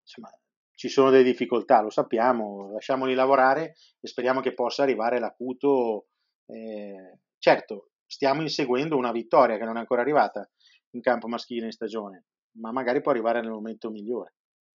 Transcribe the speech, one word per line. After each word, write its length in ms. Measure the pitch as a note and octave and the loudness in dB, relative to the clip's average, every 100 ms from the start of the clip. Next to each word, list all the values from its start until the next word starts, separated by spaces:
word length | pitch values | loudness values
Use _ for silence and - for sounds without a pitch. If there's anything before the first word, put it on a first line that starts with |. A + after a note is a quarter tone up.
insomma, 280 | - - - - _ _ _ | -20 -20 -20 -20 _ _ _
ci 160 | - B2+ | -10 -2
sono 180 | - C3+ | 4 8
delle 160 | C3 | 8
difficoltà, 560 | B2+ A#2+ B2 A#2 G2+ A#2+ | 8 4 0 -2 4 4
lo 80 | G#2+ | 4
sappiamo, 840 | - C#3+ A2+ B2 A#2+ G#2 G2+ G2 | -2 -2 2 2 2 -2 -10 -12
lasciamoli 440 | G#2+ - C3+ C3 | -10 -4 -2 0
lavorare 640 | B2+ C3 C3+ C3 C#3 D#3+ - _ _ | 0 4 6 4 2 -2 -12 _ _
e 80 | A2+ | -14
speriamo 360 | - B2 C3 | -4 -2 0
che 100 | C3 | -2
possa 300 | - A#2+ - | -2 -4 0
arrivare 360 | C#3 A2 A#2 B2 | 0 0 0 -2
l'acuto. 880 | A2 - B2+ B2 C#3+ C3+ A#2 G#2 - _ _ _ - | -4 -6 -10 -2 2 2 2 -4 -8 _ _ _ -20
Eh, 760 | A2+ A2+ G#2+ G2+ G2 F#2 F#2 _ _ | -16 -12 -12 -14 -16 -20 -20 _ _
certo, 540 | E3+ - - G3+ - _ - | 2 2 0 -16 -18 _ -20
stiamo 360 | - C#3 C#3+ | -4 -2 0
inseguendo 560 | D#3 - C3 B2 D#3 C#3+ | -4 -4 -2 -2 -2 -2
una 140 | A#2+ | -2
vittoria 440 | A#2 A2+ D#3 A#2+ G#2+ | -4 0 4 4 2
che 80 | |
non 120 | A2+ A2+ | -6 -8
è 20 | |
ancora 240 | A2+ A#2+ | -4 -2
arrivata 440 | B2 D3 G#2 G#2 G2 _ _ _ _ | 0 2 0 -2 -14 _ _ _ _
in 100 | B2 | -6
campo 260 | B2+ A#2 A2+ | -2 -2 -2
maschile 380 | A#2 - A#2 | -10 -8 -10
in 80 | A2+ | -10
stagione, 540 | - A2 A2 G2+ F#2+ _ _ _ A2+ | -10 -10 -8 -10 -14 _ _ _ -16
ma 120 | A2+ | -10
magari 300 | B2+ A#2+ C#3 | -6 -2 -2
può 120 | C#3+ | 0
arrivare 280 | B2 A2+ A#2 | 0 0 -2
nel 100 | A2+ | -4
momento 400 | A2 A2 G#2+ A2+ | -8 -12 -12 -12
migliore. 440 | G#2+ G#2 A#2+ - _ _ _ _ | -10 -8 -8 -10 _ _ _ _